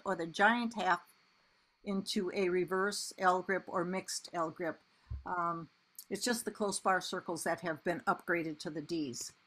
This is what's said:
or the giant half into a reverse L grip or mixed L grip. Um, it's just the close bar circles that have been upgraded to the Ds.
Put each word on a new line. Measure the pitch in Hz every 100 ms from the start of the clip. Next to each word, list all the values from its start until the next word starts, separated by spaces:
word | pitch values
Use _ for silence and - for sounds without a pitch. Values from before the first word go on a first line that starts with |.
| -
or | 175
the | 165
giant | 156 202 240 233
half | 220 185 175 - _ _ _ _ _ _ _ 202
into | 196 190 214 180
a | - 180
reverse | 180 165 185 196 196 - -
L | 190 185
grip | - 208 -
or | 185 175
mixed | 190 185 - -
L | 175 165
grip. | 160 170 - _ _ - - -
Um, | 180 170 165 160 _ _ - -
it's | 202
just | 247 233 -
the |
close | - 208 196
bar | 208 185
circles | - 185 - 165
that | 185 160
have | 175 156
been | 180 165 -
upgraded | 180 - 170 160 151
to | 180
the | 156
Ds. | 147 165 143 120 - -